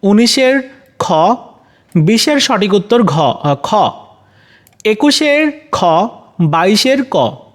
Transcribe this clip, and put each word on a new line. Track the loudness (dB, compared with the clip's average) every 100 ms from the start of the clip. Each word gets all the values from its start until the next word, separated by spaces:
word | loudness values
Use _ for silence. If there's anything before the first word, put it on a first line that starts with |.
উনিশের | 2 2 2 2 0 0 -4 -18 _ _
খ, | -2 0 2 0 -6 -20 _ _ _ -2
বিশের | 2 0 0 -2
সঠিক | 0 -2 0
উত্তর | -2 0 0
ঘ, | 0 0
আহ, | -2 -2 -2 -4
খ, | -2 0 0 -4 -20 _ _ _ _ _ _ _ -4
একুশের | 0 0 0 0 0 -2 -4 -10
খ, | -4 0 0 -2 -6 -20 -4
বাইশের | -2 0 0 0 0 -2
ক | -2 -2 -2 -4 -20